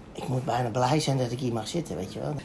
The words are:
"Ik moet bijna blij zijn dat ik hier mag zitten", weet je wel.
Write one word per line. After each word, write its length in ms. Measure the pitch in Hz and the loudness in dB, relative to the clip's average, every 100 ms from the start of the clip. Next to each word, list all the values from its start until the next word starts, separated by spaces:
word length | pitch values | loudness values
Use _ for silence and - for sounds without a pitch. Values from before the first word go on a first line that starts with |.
| - | -14
"Ik 140 | - - | -8 -2
moet 180 | 131 131 | -2 0
bijna 240 | 123 120 | 2 2
blij 300 | 120 127 151 | 2 4 4
zijn 180 | 147 135 | 4 2
dat 140 | 120 | 2
ik 80 | 123 | 0
hier 140 | 127 | 0
mag 140 | 117 107 | 0 -2
zitten", 280 | 170 - 87 | -4 -2 -4
weet 180 | 101 | -4
je 60 | 110 | -4
wel. 140 | 139 143 | -4 -4